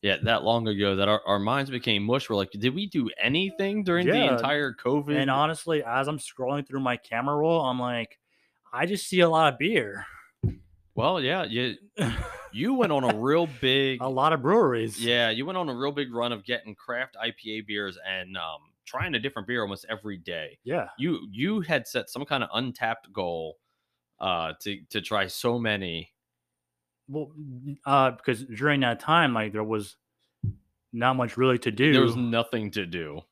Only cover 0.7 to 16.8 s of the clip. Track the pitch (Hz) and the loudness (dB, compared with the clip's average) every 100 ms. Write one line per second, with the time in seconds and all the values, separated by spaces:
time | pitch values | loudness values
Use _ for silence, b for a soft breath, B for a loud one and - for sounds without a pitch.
0.7 | 101 101 95 98 107 - 101 101 135 139 | 0 2 2 2 2 2 0 2 0 -2
1.7 | 127 120 104 101 131 - 104 98 104 117 | -4 0 0 2 0 0 -2 -2 0 -2
2.7 | 147 202 160 117 - 110 147 190 190 196 | 0 -4 -2 -2 -2 0 2 0 -2 -2
3.7 | 208 185 175 180 190 139 123 131 147 143 | -2 0 2 4 4 4 2 2 0 -2
4.7 | 113 123 143 143 147 139 135 151 160 - | -2 0 0 0 0 2 2 2 0 -2
5.7 | 156 120 123 139 151 - - 127 143 139 | -2 0 -2 0 -4 -8 -6 -4 -2 -4
6.7 | 135 131 120 - 113 135 147 156 165 135 | -2 -2 -2 -2 -2 0 2 2 2 2
7.7 | 127 123 120 113 _ _ _ _ _ _ | 0 -2 -2 -6 _ _ _ _ _ _
8.7 | 123 165 196 - 180 170 160 160 123 156 | -4 -2 -2 -2 4 6 6 4 4 0
9.7 | 220 107 101 B B B _ - - - | 2 0 -6 B B B _ -4 -4 -16
10.7 | _ _ - 123 185 127 180 147 113 123 | _ _ -2 0 2 0 0 -2 -2 -2
11.7 | 107 - - 151 110 - - - 104 180 | -4 -14 -4 -2 -2 -6 -10 -14 -4 0
12.7 | 269 220 147 127 107 123 156 170 127 131 | 2 4 4 2 0 2 2 2 0 2
13.7 | 131 135 127 127 131 143 160 131 214 175 | 4 2 0 -2 2 2 2 2 4 4
14.7 | 120 113 104 117 120 117 113 139 185 165 | 2 -2 -2 2 4 4 2 -2 -2 -4
15.7 | 123 139 143 135 117 120 117 98 120 110 | -2 -2 -2 -4 -2 -2 -4 -4 -6 -6
16.7 | 104 | -18